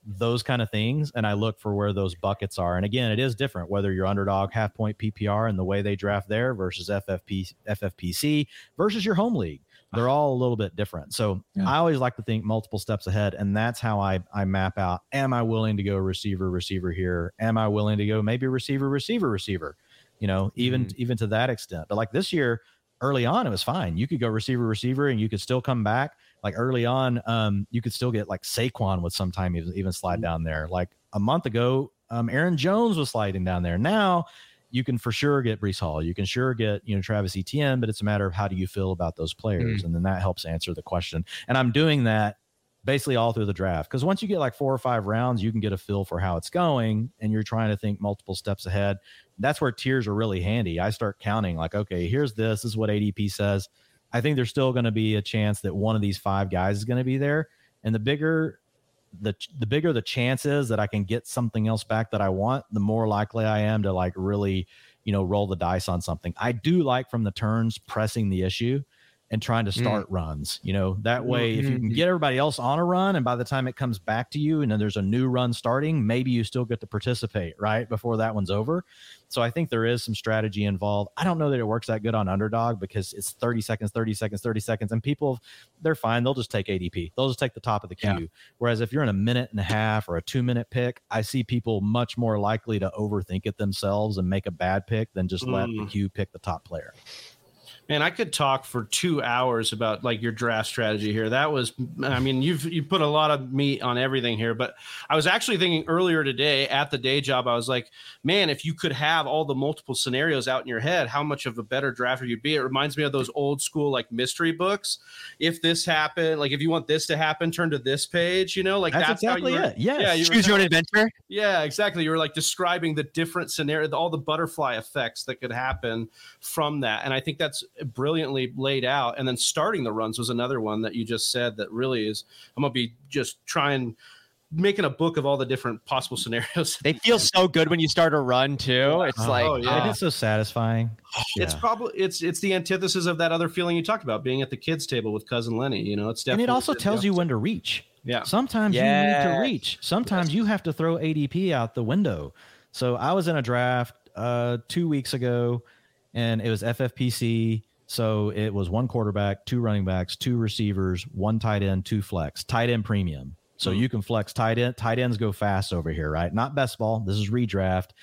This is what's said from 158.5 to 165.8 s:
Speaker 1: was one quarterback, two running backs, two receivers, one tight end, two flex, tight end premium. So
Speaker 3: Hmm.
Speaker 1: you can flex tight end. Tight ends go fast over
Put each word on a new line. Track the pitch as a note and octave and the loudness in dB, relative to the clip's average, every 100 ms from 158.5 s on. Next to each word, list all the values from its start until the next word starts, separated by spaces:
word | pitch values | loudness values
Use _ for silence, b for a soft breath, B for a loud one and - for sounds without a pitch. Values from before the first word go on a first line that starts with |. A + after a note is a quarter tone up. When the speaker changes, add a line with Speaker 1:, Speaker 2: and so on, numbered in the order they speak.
Speaker 1:
was | G2+ F2+ | 0 0
one | G#2 B2 | 0 0
quarterback, | A#2+ G#2+ G2+ G2+ G2 | 0 0 2 0 0
two | - B2 | -2 0
running | A#2 G#2 | 2 2
backs, | F#2+ F#2 F2+ - | 2 0 -2 -4
two | - A#2+ | -2 0
receivers, | A2+ - G#2 F#2+ F#2+ F2+ - | 0 0 0 0 0 -2 -6
one | - G#2 A2 | -4 0 0
tight | A2+ G#2 | 0 0
end, | G2 F#2+ | 2 0
two | F2+ G#2+ | 0 -4
flex, | G2 F2+ D2+ - | -2 -4 -4 -8
tight | - A#2 A#2+ | -2 0 2
end | A#2+ G2+ | 0 0
premium. | G#2 F2+ C#2+ C2 - _ _ | 0 0 -4 -10 -16 _ _
So | F#2+ | -2
Speaker 3:
Hmm. | F#2+ | 0
Speaker 1:
you | B2 | 0
can | A2 | -2
flex | G2 A2+ G#2 | -2 -2 -2
tight | - A2+ A2+ | 0 2 2
end. | A#2+ B2+ | 0 0
Tight | A2+ A#2 | 0 2
ends | B2 A2 | 0 0
go | A2 | -2
fast | G2 G#2 F#2+ F#2+ | 0 0 0 0
over | F2+ | -2